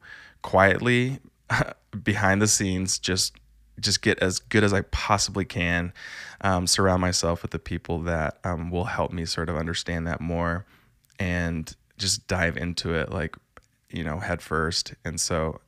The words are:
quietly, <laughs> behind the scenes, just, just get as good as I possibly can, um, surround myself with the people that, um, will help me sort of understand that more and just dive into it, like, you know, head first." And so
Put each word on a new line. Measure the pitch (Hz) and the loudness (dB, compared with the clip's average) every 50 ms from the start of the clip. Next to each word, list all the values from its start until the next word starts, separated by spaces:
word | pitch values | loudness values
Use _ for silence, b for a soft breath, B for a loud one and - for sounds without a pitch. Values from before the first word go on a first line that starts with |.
| B B B B B B B B | B B B B B B B B
quietly, | - - - 95 95 98 92 - - 123 123 120 123 131 139 - - - _ _ _ _ | -8 2 6 6 8 8 6 4 2 2 2 2 2 0 -4 -8 -12 -20 _ _ _ _
<laughs> | - - - - - - _ _ - 101 | 0 0 0 -2 -6 -14 _ _ -12 -4
behind | - - 98 104 98 95 98 101 | 0 0 0 4 4 4 6 6
the | 107 107 | 4 4
scenes, | - - 107 95 92 92 95 92 - - | 4 2 2 0 0 0 0 -2 -2 -2
just, | - - 92 92 - - - - _ _ _ _ _ _ _ - | 0 -2 0 0 0 -2 -4 -10 _ _ _ _ _ _ _ -4
just | 101 104 95 - | 0 0 0 2
get | - 110 95 - | 2 2 2 4
as | - 92 92 - | 2 0 0 -2
good | - - - 107 107 | -6 2 4 4 6
as | 101 | 6
I | 98 95 | 4 2
possibly | 98 - - - - - 107 98 - - 92 98 90 | 0 -2 -4 -4 2 2 2 2 2 0 0 -4 -4
can, | - - - 90 87 87 87 87 87 B B B B B B B B B B | -2 -2 -2 0 2 2 0 0 -2 B B B B B B B B B B
um, | - 98 95 90 90 | 0 2 2 2 4
surround | 87 - - 98 95 92 92 | 2 4 4 6 6 6 4
myself | 90 90 87 - - 85 85 - | 4 2 2 2 2 0 0 0
with | - - | -4 -6
the | - 80 | -6 -6
people | - - 90 80 - - 87 80 | -6 -6 -6 -6 -4 -4 -4 -2
that, | 82 87 85 80 78 76 - _ | -2 -2 0 0 -2 -4 -6 _
um, | - 98 87 80 85 87 | -4 -4 -4 -4 -4 -4
will | 87 87 90 | -2 -2 -2
help | - - - 80 - | -2 -2 -2 -4 -2
me | 80 82 82 | -4 -6 -4
sort | 80 - - 82 80 | -4 -4 -4 -2 -2
of | 85 | -2
understand | 78 80 85 82 - - - 85 85 82 | -4 -4 -4 -4 -6 -4 -4 -4 -4 -2
that | 85 78 - | -4 -4 -4
more | 76 85 85 85 85 85 85 87 98 b b b b b b b _ _ _ - | -4 -4 -2 -2 0 -2 -2 -4 -6 b b b b b b b _ _ _ -4
and | 98 90 87 87 85 85 85 82 80 - - _ _ _ _ - | -2 -2 0 0 -2 -2 -2 -4 -6 -8 -14 _ _ _ _ -6
just | 101 92 - - - - | -2 -2 -2 -2 -2 -4
dive | 95 90 85 85 - | -2 0 0 0 0
into | - 85 87 85 - - 87 82 | -2 -6 -4 -6 -4 -4 -2 -2
it, | 80 - - | -2 -2 -2
like, | - 85 76 - - - _ _ _ - _ _ _ _ _ _ | -4 -4 -4 -6 -8 -14 _ _ _ -20 _ _ _ _ _ _
you | - 87 80 | -8 -8 -6
know, | 80 76 90 | -4 -6 -6
head | 98 - 87 80 | -4 -4 -6 -6
first." | - - 80 80 80 80 85 - - - - - _ | -4 -4 -2 0 0 0 0 -2 -4 -6 -10 -10 _
And | 82 78 82 | -8 -4 -4
so | - - 90 80 80 80 - - _ | -2 0 0 0 0 -2 -4 -6 _